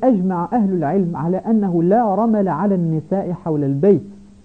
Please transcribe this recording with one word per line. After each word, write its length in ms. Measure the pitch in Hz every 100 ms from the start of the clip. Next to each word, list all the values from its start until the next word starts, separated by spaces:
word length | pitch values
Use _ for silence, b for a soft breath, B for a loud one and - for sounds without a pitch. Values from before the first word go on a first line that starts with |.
أجمع 460 | 262 220 185 180 175
أهل 200 | - 202
العلم 440 | 185 143 185 175 170
على 200 | 160 185
أنه 460 | - 220 202 175
لا 320 | 170 208 233 190
رمل 320 | 233 214 190
على 280 | 151 202 190
النساء 560 | 170 156 156 190 175
حول 320 | 170 - 156
البيت 380 | 139 139 190 190 - - - -